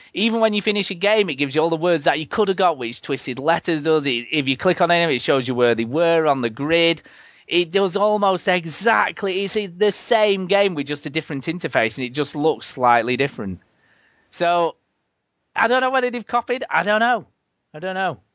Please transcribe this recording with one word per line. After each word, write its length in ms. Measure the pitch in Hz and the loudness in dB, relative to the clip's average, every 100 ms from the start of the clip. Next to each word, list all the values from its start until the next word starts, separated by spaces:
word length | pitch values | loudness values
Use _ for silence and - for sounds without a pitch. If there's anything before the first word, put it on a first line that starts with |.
| - | -12
Even 280 | 175 226 226 | -2 0 2
when 120 | 220 | 0
you 80 | 208 | 0
finish 280 | 214 208 - | 0 -2 -4
a 40 | |
game, 360 | 175 196 220 190 | -2 2 2 2
it 60 | 135 | -2
gives 180 | 139 | -2
you 60 | 151 | 0
all 80 | 165 | 0
the 60 | 160 | 0
words 280 | 175 165 | 0 2
that 140 | 156 147 | 0 -2
you 80 | 151 | -2
could 220 | - 196 | 0 0
have 80 | 180 | 2
got, 200 | 180 143 | 0 0
which 240 | 117 117 | -6 -8
Twisted 380 | - 135 - 127 | -6 -6 -4 -4
Letters 440 | 147 165 - 160 | 0 0 0 -2
does. 220 | 151 156 143 | 2 2 2
It, 200 | 120 110 | -2 -2
if 180 | 151 135 | -2 -2
you 80 | 127 | 0
click 240 | 185 170 | 0 2
on 100 | 175 | 2
any 140 | 170 | 4
of 60 | 170 | 2
it, 60 | 123 | 0
it 60 | |
shows 240 | - 139 123 | 2 2 2
you 80 | |
where 200 | 123 120 | 2 4
they 100 | 113 | 2
were 420 | 117 151 170 165 156 | 0 0 2 4 2
on 140 | 135 | 0
the 100 | 117 | -2
grid. 500 | 110 147 165 165 165 - - - - - | -4 0 2 2 0 -6 -20 -20 -20 -4
It 260 | 170 170 | -2 0
does 240 | 190 196 185 | 0 0 2
almost 520 | 208 208 202 185 196 | 0 2 0 0 0
exactly, 960 | 180 160 143 208 214 202 - 196 185 | -2 -2 -4 0 2 0 -2 -4 -4
it's 100 | 196 | -4
the 380 | 214 196 175 208 | -4 -6 0 0
same 540 | - - 226 214 196 175 | 0 0 2 2 0 2
game 280 | 196 202 | 2 2
with 120 | 156 139 | 0 -4
just 200 | 143 147 | -6 -6
a 40 | |
different 340 | 151 - 139 | -6 -6 -6
interface, 540 | 165 170 143 131 113 135 | -6 -6 -2 0 0 -2
and 80 | 123 | -6
it 40 | |
just 260 | 131 139 151 | -4 -4 0
looks 300 | 156 123 - | 0 0 -6
slightly 500 | - 123 120 117 123 | 0 4 4 2 0
different. 440 | 139 - 98 90 _ _ _ _ _ _ _ | -2 -4 -8 -10 _ _ _ _ _ _ _
So, 460 | - 170 175 165 - _ _ _ _ _ _ _ | -4 0 2 0 -4 _ _ _ _ _ _ _
I 140 | - 226 | 0 2
don't 120 | 254 | 2
know 100 | 254 | 2
whether 200 | 262 247 | 2 0
they've 160 | 240 - | -2 -4
copied, 380 | 240 - 247 - | -4 -2 -4 -2
I 120 | 160 | -2
don't 180 | 180 214 | 0 2
know. 260 | 233 226 - _ _ _ _ | 2 0 -4 _ _ _ _
I 40 | 151 | -10
don't 160 | 185 | -8
know. 260 | 185 185 120 _ | -4 -4 -4 _